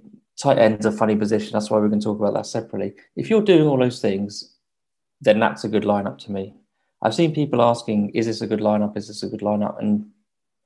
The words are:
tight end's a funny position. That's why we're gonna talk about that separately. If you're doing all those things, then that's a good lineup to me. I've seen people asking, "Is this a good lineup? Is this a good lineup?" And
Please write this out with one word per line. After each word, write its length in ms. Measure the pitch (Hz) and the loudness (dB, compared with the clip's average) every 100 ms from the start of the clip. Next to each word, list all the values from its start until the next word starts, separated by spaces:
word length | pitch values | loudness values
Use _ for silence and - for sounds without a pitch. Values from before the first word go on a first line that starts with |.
| - - _ - | -20 -20 _ -4
tight 220 | 139 127 | 2 4
end's 300 | 110 107 107 | 4 4 0
a 40 | |
funny 240 | 104 110 104 | 0 0 0
position. 380 | 104 107 104 | 0 -2 -2
That's 160 | 107 107 | -4 0
why 80 | 107 | 0
we're 100 | 104 | 2
gonna 140 | 104 | 0
talk 180 | 107 104 | -2 -2
about 140 | 104 | -2
that 140 | 101 104 | -2 -4
separately. 480 | 117 - 101 98 - _ - | -8 -8 -8 -8 -10 _ -8
If 140 | 139 | 0
you're 140 | 220 | 2
doing 240 | 208 170 156 | 6 6 6
all 100 | 135 | 4
those 240 | 127 123 | 2 0
things, 540 | 107 98 101 - - _ _ _ _ _ _ - | -2 -2 -4 -10 -18 _ _ _ _ _ _ -2
then 180 | - 107 | 2 4
that's 240 | 113 107 | 2 0
a 60 | 110 | -2
good 140 | 104 | 0
lineup 340 | 104 101 98 - - | 0 0 -2 -8 -10
to 60 | |
me. 240 | 98 98 - _ _ _ - | -8 -8 -14 _ _ _ -4
I've 140 | 110 110 | -2 2
seen 180 | 165 | 0
people 280 | 151 143 120 | 0 0 2
asking, 480 | 120 117 - 107 101 | 2 2 0 0 0
"Is 160 | - 113 | 0 -2
this 160 | 110 | -2
a 60 | 110 | -4
good 120 | 107 | -2
lineup? 380 | 107 104 104 104 | 0 0 0 -6
Is 100 | 101 | -12
this 160 | 107 | -10
a 60 | 104 | -10
good 100 | 107 | -6
lineup?" 400 | 101 104 101 - | -4 -2 -4 -4
And 300 | 107 104 - _ _ _ _ _ | -2 -2 -4 _ _ _ _ _